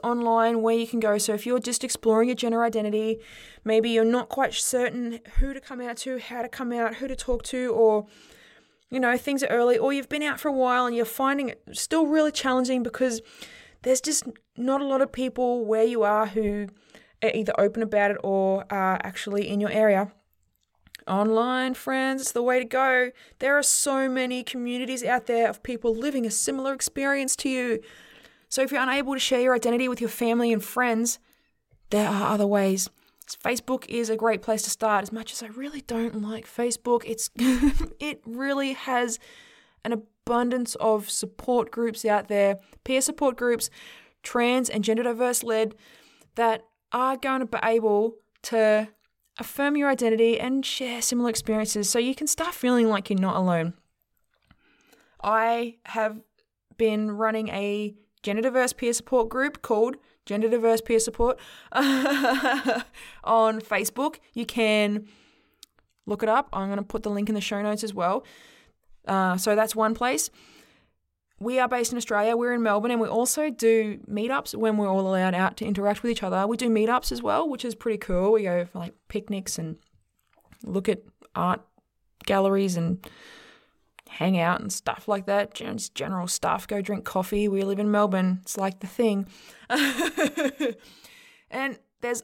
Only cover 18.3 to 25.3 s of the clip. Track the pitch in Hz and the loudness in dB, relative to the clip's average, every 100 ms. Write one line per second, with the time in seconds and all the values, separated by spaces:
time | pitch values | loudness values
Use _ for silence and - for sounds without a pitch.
18.3 | 196 190 196 190 202 190 185 - 185 - | 2 2 0 -2 -2 0 0 -4 -8 -4
19.3 | 202 208 202 208 220 214 196 202 - _ | -4 -2 -2 0 4 4 4 2 -8 _
20.3 | _ _ _ _ _ _ - - 190 214 | _ _ _ _ _ _ -16 -4 0 2
21.3 | 220 240 254 262 254 - 262 262 269 269 | 2 2 0 -2 -4 -4 -2 0 -2 -2
22.3 | 240 240 254 240 254 269 254 247 - - | 0 2 2 0 2 4 4 2 -4 -20
23.3 | - 262 285 277 - 285 269 262 254 254 | -4 2 4 4 2 2 0 0 0 -2
24.3 | 254 247 254 240 247 262 254 240 247 247 | -4 -6 -6 -6 -4 -4 -4 -2 0 0